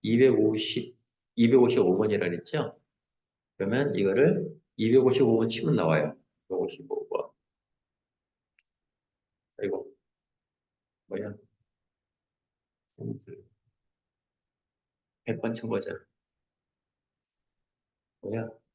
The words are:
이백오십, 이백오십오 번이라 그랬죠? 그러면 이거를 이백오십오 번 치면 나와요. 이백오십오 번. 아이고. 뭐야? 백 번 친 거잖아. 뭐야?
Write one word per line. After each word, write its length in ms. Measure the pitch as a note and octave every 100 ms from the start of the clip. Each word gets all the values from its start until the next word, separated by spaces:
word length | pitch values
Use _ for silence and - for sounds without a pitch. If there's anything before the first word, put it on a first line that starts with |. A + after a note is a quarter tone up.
이백오십, 920 | G#2+ A#2 C3 A2 G#2+ G#2+ - - - - _ _ _ -
이백오십오 640 | A#2 C3 A#2+ B2 F2+ F#2+
번이라 300 | G#2+ G2+ F2
그랬죠? 500 | F2 - D3+ - - _ _ _ _ _ _ _ _
그러면 360 | G2 A#2+ C#3+ -
이거를 640 | G2 A2 D3+ F#3+ - - _ -
이백오십오 600 | A2+ B2+ B2+ C3 B2 A2+
번 100 | A2+
치면 260 | - D#3+ A#2+
나와요. 420 | E2 D#2 D2+ - _ _ _
이백오십오 600 | F#2 F2 - - - -
번. 220 | - - _ _ _ _ _ _ _ _ _ _ _ _ _ _ _ _ _ _ _ _ _ _ -
아이고. 380 | G2 - - _ _ _ _ _ _ _ _ _ _ _ _
뭐야? 280 | F#2+ G#2+ G#2 _ _ _ _ _ _ _ _ _ _ _ _ _ _ _ - A2+ A2 - G2+ _ _ _ _ _ _ _ _ _ _ _ _ _ _ _ _ _ _ -
백 160 | A2+
번 120 | A#2 A2+
친 140 | A2+
거잖아. 300 | A2 - - _ _ _ _ _ _ _ _ _ _ _ _ _ _ _ _ _ _ _ _ _ _
뭐야? 280 | F#2+ A2+ A#2 - _